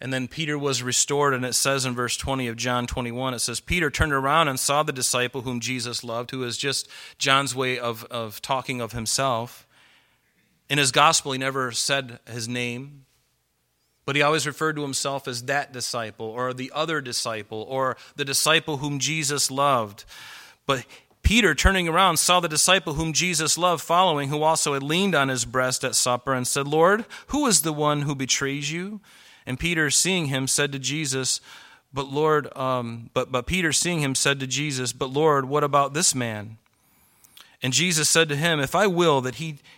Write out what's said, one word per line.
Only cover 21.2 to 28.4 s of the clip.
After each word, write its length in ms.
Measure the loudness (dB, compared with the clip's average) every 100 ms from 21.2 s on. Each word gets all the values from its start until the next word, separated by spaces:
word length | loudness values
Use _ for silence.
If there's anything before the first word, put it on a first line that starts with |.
Peter, 320 | 4 6 6
turning 320 | 6 4 4 2
around, 300 | 4 4 4
saw 240 | 4 4
the 80 | 4
disciple 460 | 2 4 4 2
whom 180 | -2 -2
Jesus 460 | 0 0 0 0 2
loved 240 | 2 2
following, 480 | 2 4 4 2 0
who 120 | 0
also 300 | 2 2 0
had 100 | -2
leaned 320 | 0 0 2
on 140 | 2 2
his 160 | 0
breast 400 | -2 0 0 0
at 100 | -2
supper 380 | 0 2 0 0
and 160 | -2 0
said, 180 | -2 0
"Lord, 380 | 4 6 4 -2 -14 -6
who 200 | 0 2
is 140 | 2
the 120 | 2
one 300 | 0 0 0
who 120 | -2
betrays 580 | -4 -2 -2